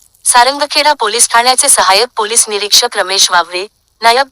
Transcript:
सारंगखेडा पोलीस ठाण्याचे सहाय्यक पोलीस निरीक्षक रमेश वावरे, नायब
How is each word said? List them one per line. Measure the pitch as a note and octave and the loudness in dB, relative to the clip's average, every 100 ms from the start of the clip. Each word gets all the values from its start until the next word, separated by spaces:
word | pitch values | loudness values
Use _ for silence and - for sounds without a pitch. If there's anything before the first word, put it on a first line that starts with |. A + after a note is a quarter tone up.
| _ _ | _ _
सारंगखेडा | - B3 B3 C#4+ D4 D#4 D4 | -2 4 4 2 -4 0 0
पोलीस | D4 G#3+ A3 A#3+ | 0 -2 -2 0
ठाण्याचे | A#3 A#3+ B3+ C#4 | 0 2 0 0
सहाय्यक | C4+ G3+ F#3+ B3 - | 0 2 2 -2 -4
पोलीस | G#3+ A3+ A3 | -4 -2 -4
निरीक्षक | G#3 G3+ - B3 A3 | -4 -2 0 -2 -2
रमेश | F#3 G3 - | -4 -2 0
वावरे, | F3+ E3+ F3+ G#3 _ _ - | 0 0 -4 -10 _ _ -4
नायब | A3+ A#3+ C4+ | 0 2 0